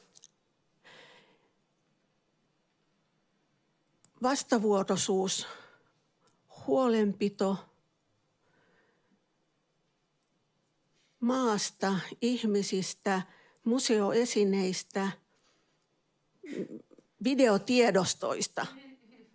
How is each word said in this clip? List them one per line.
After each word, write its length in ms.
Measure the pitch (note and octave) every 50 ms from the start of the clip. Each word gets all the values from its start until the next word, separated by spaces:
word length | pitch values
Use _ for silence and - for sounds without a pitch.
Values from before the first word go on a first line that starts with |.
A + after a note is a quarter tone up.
| _ _ _ - - _ _ _ _ _ _ _ _ _ _ _ _ - - - - - - - _ _ _ _ _ _ _ _ _ _ _ _ _ _ _ _ _ _ _ _ _ _ _ _ _ _ _ _ _ _ _ _ _ _ _ _ _ _ _ _ _ _ _ _ _ _ _ _ _ _ _ _ _ _ _ _ - _ _ _ A3+
Vastavuoroisuus, 1200 | B3+ C#4 C4 - - C4+ A3+ G3+ G#3+ G3+ G3 F#3+ - G3 F3 - - G3 F#3+ F#3+ G3 - - - - - - - - _ _ _ _ _ _ _ _ _ _ _ _ _ _ _ _ - - - -
huolenpito 880 | C4+ C4+ C4 B3 A3+ A3 G#3+ G3+ G3 - G#3 G3+ G3+ - G3+ F#3+ G3 F3+ - - _ _ _ _ _ _ _ _ _ _ _ _ _ _ _ _ _ _ _ _ _ _ _ _ _ _ _ _ _ _ _ _ _ _ _ _ _ _ _ _ _ _ _ _ _ _ _ _ _ _ _ _ _ _ _ _ _ _ _ _ _ _ _ _ _ _ _ _ _ _
maasta, 760 | A#3+ A#3+ B3+ C4 B3+ A#3 G#3 G3+ - - - _ - G3 G3 F3+ D#3+ - - -
ihmisistä, 1000 | - A#3 B3+ A3+ - A3 G3 G3+ F#3+ G3 - F#3+ F3+ - - - _ G#3 G3 F#3 F3+ - - - - _ _ _ _
museoesineistä, 1500 | A#3 A#3 C4+ C4 - A#3+ G#3+ G3+ G3 - A3+ B3 A#3+ - A3 G#3 G3 G3 G3 F#3+ F#3 F#3 - - - - G3 G3 G3 F#3 - _ _ _ _ _ _ _ _ _ _ _ _ _ _ _ _ _ _ _ _ _ _ _ _ - D#4 C#4+ - - - - A3+ - _ - - _ _ _ _ G3
videotiedostoista. 1400 | B3 C#4+ B3+ C4+ A#3 G3+ F#3+ G3 - B3 B3 A#3 A3+ F3 F#3+ F3 - - - - A#2 C3 - G#3 - - - - - C4 C4+ C#4 C4+ C4 _ _ G#3 - - - _ _